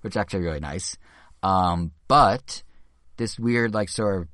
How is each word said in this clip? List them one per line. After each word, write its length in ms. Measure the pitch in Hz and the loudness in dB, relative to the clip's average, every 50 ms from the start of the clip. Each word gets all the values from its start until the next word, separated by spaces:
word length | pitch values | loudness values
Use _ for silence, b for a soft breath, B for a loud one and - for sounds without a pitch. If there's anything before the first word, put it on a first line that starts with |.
which 100 | b 107 | b -6
is 60 | - - | -4 -2
actually 260 | 87 - - 95 87 | -2 -2 -2 -2 -2
really 160 | 82 78 71 | -2 -4 -4
nice. 380 | 73 71 76 92 - - - b b b b b b b b _ | -6 -8 -8 -8 -8 -10 -12 b b b b b b b b _
Um, 520 | - 95 95 92 90 87 87 85 85 80 - - _ - | 0 2 2 4 4 2 2 0 -2 -4 -6 -12 _ 2
but 540 | 135 147 135 95 107 127 - - - - - - - - - - _ _ _ - - | 6 6 6 6 4 0 -4 -10 -14 -14 -14 -18 -20 -20 -20 -20 _ _ _ -20 -8
this 240 | - 117 110 - - | -6 -6 -6 -6 -2
weird, 340 | 113 120 120 120 117 113 107 | 0 0 2 2 2 2 0
like, 140 | 107 107 - | -2 -2 -2
sort 340 | - - 110 104 98 92 | -2 -2 0 0 0 0
of 60 | 82 - | -4 -6